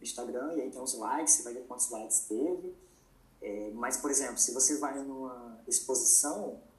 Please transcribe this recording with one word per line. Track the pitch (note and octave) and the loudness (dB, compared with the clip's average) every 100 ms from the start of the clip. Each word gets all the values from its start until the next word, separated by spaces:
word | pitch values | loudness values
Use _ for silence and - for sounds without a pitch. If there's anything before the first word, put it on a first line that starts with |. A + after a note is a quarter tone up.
Instagram | A#2+ - A#2+ B2 C#3+ D#3+ | -10 -8 -6 -4 -4 -2
e | |
aí | D3 | -4
tem | B2+ | -4
uns | B2+ B2 | -4 -4
likes, | A2 D3 D#3 - | -2 0 4 4
você | |
vai | A#2+ | 2
ver | A#2+ - | -8 -8
quantos | A#2+ - | -2 -2
likes | A#2 A2 - - | -2 0 0 2
teve. | G#2+ - - F4+ - - _ _ _ _ - | 2 2 0 -4 -12 -18 _ _ _ _ -12
É, | G#2+ G#2 G#2+ | -8 -6 -6
mas, | A2 B2 C3+ | -4 -2 0
por | D3 | 0
exemplo, | C3+ B2+ A#2 | 0 0 0
se | - | 0
você | A#2+ C3+ C#3+ | 4 4 4
vai | C#3 C#3 | -2 -4
numa | C#3 C3 C3 B2 A#2+ A2+ - | -6 -6 -8 -8 -14 -14 0
exposição, | - - B2+ - - D3 G3+ F3+ - - | 0 2 2 6 6 6 0 -4 -8 -14